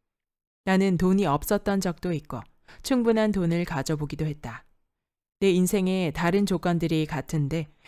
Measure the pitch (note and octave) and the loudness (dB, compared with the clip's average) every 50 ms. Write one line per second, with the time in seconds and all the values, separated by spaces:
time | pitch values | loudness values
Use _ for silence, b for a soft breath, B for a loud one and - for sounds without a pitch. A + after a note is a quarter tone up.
0 | _ _ _ _ _ _ _ _ _ _ _ _ _ F#3+ F#3+ F#3+ F#3+ G3 F3+ E3 | _ _ _ _ _ _ _ _ _ _ _ _ _ 2 2 2 4 2 2 2
1 | F#3 F#3 F#3+ G3 G3+ D3+ C#3 D3 - - G#3+ G3+ - G#3 G3 G3 F#3+ F#3 E3+ - | 2 4 4 4 2 2 0 0 0 0 -2 0 0 0 -2 0 -2 -4 -6 -4
2 | - F3+ E3 C#3+ - _ - A2+ - - _ _ B B B B B - C4+ B3 | -6 -4 -4 -4 -6 _ -12 -12 -12 -16 _ _ B B B B B 0 0 2
3 | A#3 A#3 A3+ A3 G#3+ G#3+ G3 G3 F3 E3 E3 E3+ F3 - E3 C#3 C#3 - D#3 D3+ | 2 2 2 4 2 2 0 0 0 0 0 0 -2 -4 -4 -6 -4 -4 -4 -4
4 | D3+ C#3+ - D3 D#3 D#3 D3 - - A#2+ A2+ - - _ _ _ _ _ _ _ | -4 -8 -6 -6 -6 -6 -6 -8 -12 -14 -14 -16 -20 _ _ _ _ _ _ _
5 | _ _ _ _ _ _ _ _ G3 G3 F3 F3+ F#3 F3+ - G3+ F#3 F#3 F#3 F#3+ | _ _ _ _ _ _ _ _ 2 4 4 4 2 2 2 0 0 0 0 0
6 | F3+ D#3 - E3 F3 E3+ F3+ G3+ G3+ - F#3+ E3+ - F3+ E3+ E3+ E3+ D#3+ E3 D#3 | -2 -2 -2 0 0 2 2 2 0 0 -2 0 0 0 0 0 0 0 0 0
7 | D#3 D3+ D#3+ C#3+ - - - D3+ C#3+ C3+ D#3 E3 D3+ B B B B | 0 -2 -4 -8 -6 -4 -2 -2 -2 -2 -2 -6 -6 B B B B